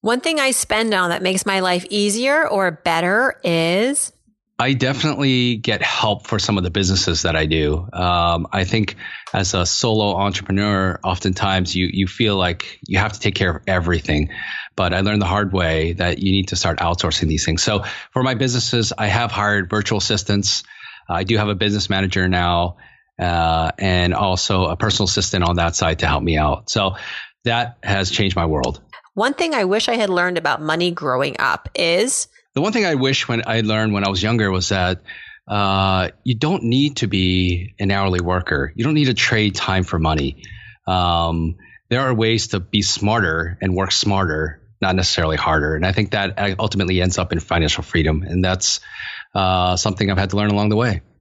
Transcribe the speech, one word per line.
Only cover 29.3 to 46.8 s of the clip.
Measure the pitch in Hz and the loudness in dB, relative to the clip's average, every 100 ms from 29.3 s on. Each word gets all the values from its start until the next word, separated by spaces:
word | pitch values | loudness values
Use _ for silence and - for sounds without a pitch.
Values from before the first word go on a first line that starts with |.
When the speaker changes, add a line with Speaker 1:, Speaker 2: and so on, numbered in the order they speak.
Speaker 1:
thing | 285 339 | 0 -2
I | 285 185 | 0 0
wish | 208 226 | 0 0
I | 233 | 0
had | 208 | 0
learned | 175 180 175 | 2 2 0
about | 160 139 | 0 -2
money | 151 160 175 | 0 0 0
growing | 170 151 127 139 - | 0 -2 0 0 0
up | 135 80 - - | 0 0 -4 -2
is? | 170 175 240 - - _ _ | 0 2 2 -2 -6 _ _
Speaker 2:
The | - | -2
one | 180 | 0
thing | 220 190 | 2 2
I | 147 | 2
wish | 131 135 - | 2 0 0
when | 117 113 | -2 0
I | 113 | 0
learned | 107 110 110 | 2 2 2
when | 101 98 | 2 0
I | |
was | 95 | 0
younger | 107 117 104 | 0 2 2
was | 92 90 | 2 0
that, | 98 90 92 - - - - - | 2 2 -2 -6 -18 -18 -20 -6
uh, | 104 101 95 95 95 92 - | 0 2 2 4 2 0 -4
you | - 117 | -4 0
don't | 151 185 | 0 0
need | 117 127 147 143 | 2 2 2 0
to | 117 | -2
be | 95 92 90 90 87 92 - | 2 2 2 2 0 -4 -4
an | 98 | -2
hourly | 98 98 90 | 0 2 0
worker. | 87 90 87 76 69 - | 0 0 0 -2 -2 -2
You | 120 | 0
don't | |
need | 151 139 | 2 2
to | |
trade | 110 - 113 104 90 | 2 2 2 2 0
time | - 92 | -2 0
for | 90 85 | 0 0
money. | 80 78 69 - - - - - - | 0 0 -2 -6 -16 -18 -20 -14 -4
Um, | 92 87 85 85 82 82 82 - - _ | 0 2 2 0 0 -2 -4 -14 -20 _
there | 120 | 0
are | 135 | 2
ways | 117 113 113 - | 2 2 0 0
to | 101 | -4
be | 90 104 | -2 0
smarter | 95 - 104 113 90 80 80 87 | 0 0 2 2 2 0 -2 -4
and | 95 90 | -2 -2
work | 95 | 0
smarter, | - - 98 95 78 78 76 - _ | 0 0 0 0 0 -4 -6 -20 _
not | 95 92 | 0 0
necessarily | 90 - 80 78 | 0 0 0 0
harder. | - 78 73 78 | 0 0 0 0
And | 90 | 0
I | |
think | 92 101 | 0 0
that | 107 98 101 101 98 | 0 -2 -2 -2 -2
ultimately | 110 98 | -2 0